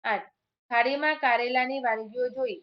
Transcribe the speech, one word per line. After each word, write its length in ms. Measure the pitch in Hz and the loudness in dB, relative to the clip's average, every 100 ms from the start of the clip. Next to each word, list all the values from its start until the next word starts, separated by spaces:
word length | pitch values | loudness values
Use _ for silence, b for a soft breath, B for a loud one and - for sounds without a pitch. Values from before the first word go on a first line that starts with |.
આઠ, 240 | 220 202 - _ _ _ _ | -2 -2 -4 _ _ _ _
થાળીમાં 480 | 233 247 285 302 302 | 2 2 2 0 2
કારેલાની 600 | 262 233 240 254 254 269 | 2 2 2 0 0 -2
વાનગીઓ 460 | 247 220 220 240 247 | -2 -2 -4 -4 -4
જોઈ. 280 | 254 254 196 | -2 -4 -4